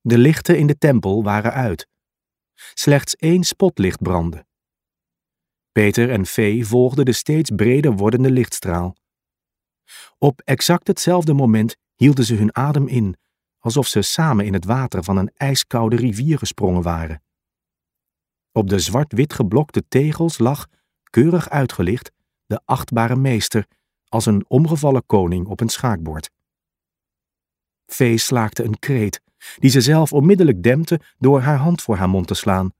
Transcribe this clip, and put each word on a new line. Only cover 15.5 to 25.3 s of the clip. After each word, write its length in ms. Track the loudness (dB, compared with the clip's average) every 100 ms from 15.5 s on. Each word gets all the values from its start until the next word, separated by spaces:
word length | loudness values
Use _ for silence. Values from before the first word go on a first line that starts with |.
| -2 -4 -2 0 0
rivier 420 | -2 -2 -2 -2
gesprongen 440 | -4 -4 -2 0
waren. 400 | -2 -4 -6 -10 _ _ _ _ _ _ _ _ _ _ _ _ _
Op 160 | -4 0
de 100 | -2
zwart-wit 540 | 0 -2 -2 -2 -4
geblokte 520 | -2 0 0 0 -4 -2
tegels 500 | 0 0 -2 -4 0
lag, 280 | -2 -2 -10 _ _ _
keurig 460 | _ 2 4 2 0
uitgelicht, 640 | -2 -2 -2 -4 -4 -8 _ _ _ _
de 140 | -10
achtbare 520 | -4 -6 -2 -2 0 0
meester, 500 | 0 0 -2 -4 -4 _ _ _ _
als 180 | -4 0
een 180 | 0 2
omgevallen 580 | 2 2 0 0 0 0
koning 400 | 0 0